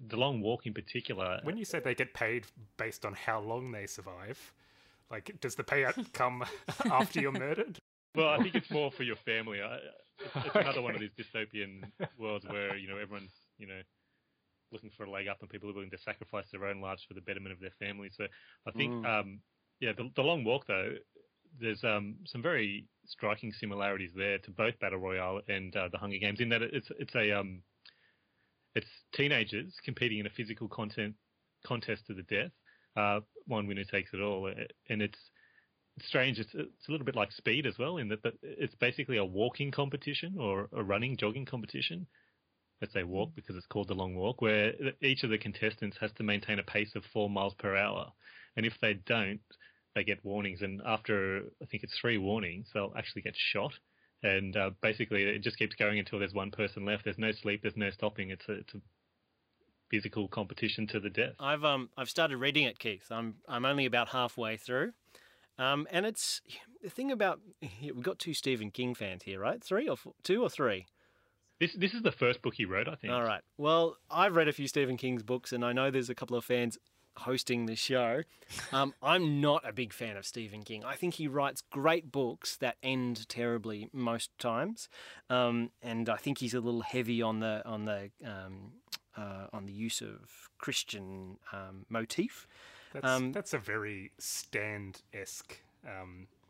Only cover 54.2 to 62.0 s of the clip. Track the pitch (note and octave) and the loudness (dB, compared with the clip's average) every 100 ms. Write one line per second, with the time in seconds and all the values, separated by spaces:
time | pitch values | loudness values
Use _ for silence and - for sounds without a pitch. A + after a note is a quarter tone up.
54.2 | G#2+ G2 G2 G2+ F#2+ F#2+ A2 G#2+ A2+ G#2 | 2 4 2 2 0 2 2 2 2 4
55.2 | G2 G#2 A2 - G#2+ - G#2 G#2 F#2+ G#2 | 4 2 -2 0 -2 2 2 4 0 0
56.2 | G2 G2 G2 - G#2 - G2 G#2 - F#2+ | 0 0 -2 0 -2 0 -2 0 -2 0
57.2 | A2 G#2+ G#2 G#2 A2 G#2+ G2+ F#2 G#2 - | 0 0 0 0 0 0 -2 0 -2 -2
58.2 | F#2+ F#2+ - G2 G2 G#2 - _ _ _ | -6 -8 -6 -8 -8 -14 -16 _ _ _
59.2 | _ _ _ _ _ _ _ G#2+ G2+ A2 | _ _ _ _ _ _ _ -2 0 -2
60.2 | G2 - F#2+ G#2 A#2 - G#2+ A2 G2+ F2+ | -2 -2 -4 -2 -2 0 -2 -2 -2 0
61.2 | C3 - C#3 D3 D3+ C#3 A#2+ - | -2 -2 -2 2 4 2 0 -6